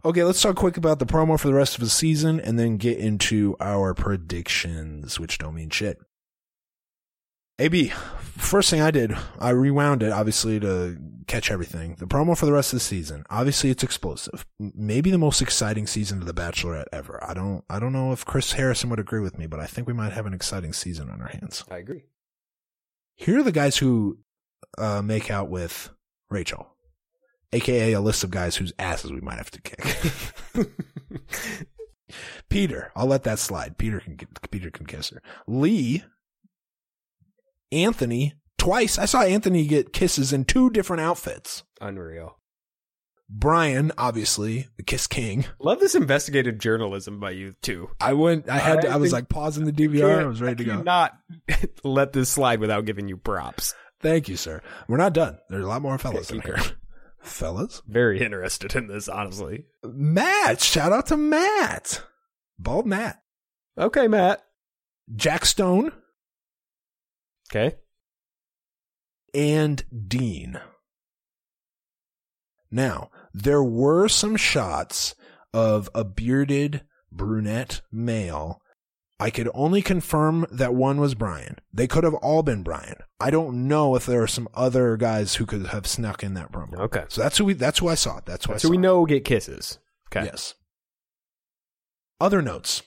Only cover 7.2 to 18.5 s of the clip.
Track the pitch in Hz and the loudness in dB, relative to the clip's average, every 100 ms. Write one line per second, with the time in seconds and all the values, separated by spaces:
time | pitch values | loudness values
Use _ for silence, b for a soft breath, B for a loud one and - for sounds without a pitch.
7.2 | _ _ _ - 156 175 139 B B B | _ _ _ 0 2 4 2 B B B
8.2 | B - - 196 190 160 156 151 113 101 | B -6 2 4 4 4 4 4 0 -2
9.2 | B - 120 123 135 139 147 139 107 101 | B -4 2 4 4 4 2 2 0 0
10.2 | 107 104 110 107 101 92 90 85 78 58 | 0 0 0 0 0 -2 -2 -8 -14 -16
11.2 | - 117 - 98 82 85 82 90 87 139 | -6 -4 -2 -4 -6 -8 -10 -10 -2 0
12.2 | 160 165 151 143 131 123 - 95 80 76 | 2 2 4 4 2 -2 -2 -4 -6 -12
13.2 | - 107 135 139 135 127 135 - 87 - | -6 0 0 2 0 0 -2 -4 -6 -8
14.2 | - - - _ 104 - 104 117 175 185 | -12 -14 -18 _ -10 -6 -2 2 4 4
15.2 | 151 - 127 - 107 107 101 110 95 98 | 4 2 0 0 0 -2 -4 -4 -4 -4
16.2 | 87 85 87 - 87 78 67 71 - - | -4 -4 -4 -4 -6 -6 -8 -12 -12 -12
17.2 | - 180 202 190 _ 101 123 131 131 127 | -10 -6 -4 -6 _ -4 -2 -2 -2 -2
18.2 | - 135 - | -2 -2 0